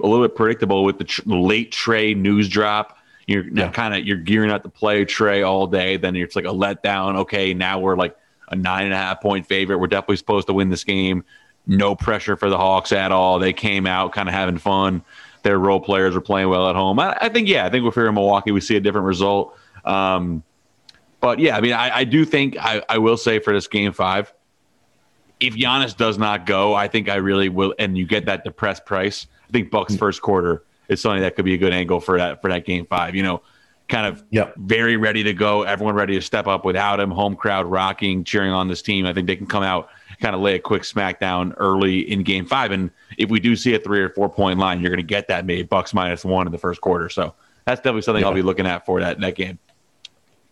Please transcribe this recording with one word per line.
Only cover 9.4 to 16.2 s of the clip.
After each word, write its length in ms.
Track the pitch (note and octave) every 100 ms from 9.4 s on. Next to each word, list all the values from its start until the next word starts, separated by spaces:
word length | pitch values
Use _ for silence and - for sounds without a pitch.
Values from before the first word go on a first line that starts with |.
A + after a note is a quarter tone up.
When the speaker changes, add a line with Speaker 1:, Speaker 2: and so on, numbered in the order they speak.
| E2+
Speaker 1:
favorite. 320 | G2 F#2+ F#2+
We're 80 | F2+
definitely 300 | G2 - G2
supposed 280 | - G2+ F#2
to 80 |
win 160 | G2 F#2+
this 140 | F2+
game. 400 | - G2 F#2+ F2+ - - _ _ -
No 300 | F#2+ G2+ G2
pressure 400 | - G#2+ - G2
for 120 | G2+
the 120 | F#2
Hawks 320 | F#2+ F#2+ -
at 200 | G2+ F#2+
all. 280 | F#2+ F#2 F#2
They 120 | F#2+
came 340 | F#2 A2 G2 F#2
out 260 | F#2 F2+
kinda 180 | G#2 F#2+
having 280 | F#2+ F#2 F2
fun. 420 | G2+ F#2+ F#2+ F2+ - - - -
Their 160 | G2+ G2
role 220 | G2 F#2+
players 340 | F#2 G2 F#2+
were 80 | F2+